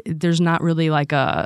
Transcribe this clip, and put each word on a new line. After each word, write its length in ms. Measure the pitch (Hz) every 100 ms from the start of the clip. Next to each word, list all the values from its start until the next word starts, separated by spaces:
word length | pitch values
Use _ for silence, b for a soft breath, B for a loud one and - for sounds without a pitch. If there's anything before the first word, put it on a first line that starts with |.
| -
there's 340 | 160 175 170
not 240 | 170 165
really, 260 | 165 160 160
like, 220 | 151 147
a, 340 | 143 131 -